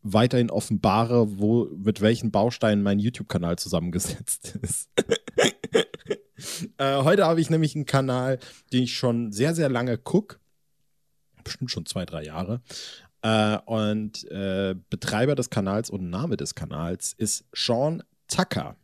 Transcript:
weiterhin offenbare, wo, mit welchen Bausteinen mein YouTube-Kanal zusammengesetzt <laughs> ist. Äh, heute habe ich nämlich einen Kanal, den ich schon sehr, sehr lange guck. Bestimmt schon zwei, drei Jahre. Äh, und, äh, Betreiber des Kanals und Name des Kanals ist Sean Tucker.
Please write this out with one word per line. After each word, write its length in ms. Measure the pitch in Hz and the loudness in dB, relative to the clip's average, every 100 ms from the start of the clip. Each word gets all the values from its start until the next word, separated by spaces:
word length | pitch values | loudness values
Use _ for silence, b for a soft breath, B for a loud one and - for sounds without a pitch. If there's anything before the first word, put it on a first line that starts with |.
weiterhin 480 | 104 107 123 127 117 | 2 4 4 4 2
offenbare, 880 | 90 - 101 110 104 117 120 107 98 | 0 0 2 4 4 4 4 2 2
wo, 260 | 104 120 107 90 | 2 2 0 -2
mit 240 | 98 104 | -2 2
welchen 300 | 107 120 110 | 2 2 2
Bausteinen 500 | 101 113 - 110 104 | 2 2 2 2 4
mein 140 | 101 101 | 4 2
YouTube-Kanal 600 | 104 - - 90 85 85 | 0 -4 -4 -2 0 -2
zusammengesetzt 960 | - 85 87 87 - - - - - - | -2 -2 0 -2 -4 -6 -6 -8 -8 -8
<laughs> 40 | |
ist. 260 | - - - - - - - - - - - - - - - - _ - B B B - | -6 -6 -2 -2 0 -4 -2 2 2 0 0 0 0 -10 -8 -8 _ -16 B B B -2
Äh, 260 | 139 139 | 0 4
heute 220 | 135 190 165 | 4 6 4
habe 140 | 165 | 4
ich 100 | 160 | 2
nämlich 260 | 160 156 151 | 2 2 -2
einen 100 | 139 | 0
Kanal, 540 | 135 135 127 127 131 B B _ | 0 2 0 0 -2 B B _
den 100 | 123 | 0
ich 120 | 120 - | 0 0
schon 360 | 127 117 117 | 0 0 -2
sehr, 240 | 101 143 170 | 0 0 2
sehr 140 | 147 | 0
lange 280 | 120 123 117 | 2 0 -2
guck. 420 | - 180 - - _ _ _ _ _ _ _ _ _ _ | 2 0 0 -20 _ _ _ _ _ _ _ _ _ _
Bestimmt 280 | - - 127 | -14 -8 -6
schon 140 | - 82 | -6 -6
zwei, 200 | 95 90 | -6 -6
drei 180 | 80 | -8
Jahre. 380 | 76 80 92 123 B B B B B _ | -8 -6 -4 -6 B B B B B _
Äh, 360 | 110 110 107 107 - | 0 2 2 0 -2
und, 600 | 110 107 107 107 - - | -2 0 -2 -4 -10 -12
äh, 460 | 95 98 95 98 92 _ | -6 -2 0 -2 -4 _
Betreiber 460 | - - 107 131 139 | -6 -2 0 2 0
des 140 | 117 | 0
Kanals 400 | - 95 101 110 | -2 0 -2 -2
und 200 | 98 90 | -6 -6
Name 260 | 90 160 101 | -4 -4 -4
des 200 | 78 - | -4 -8
Kanals 580 | 78 71 85 92 - - | -10 -6 -6 -6 -8 -4
ist 280 | 107 - _ | -4 -4 _
Sean 500 | - - 117 147 165 - _ _ | -4 0 2 0 -2 -10 _ _
Tucker. 480 | - 185 - 69 - | 0 0 -2 -6 -12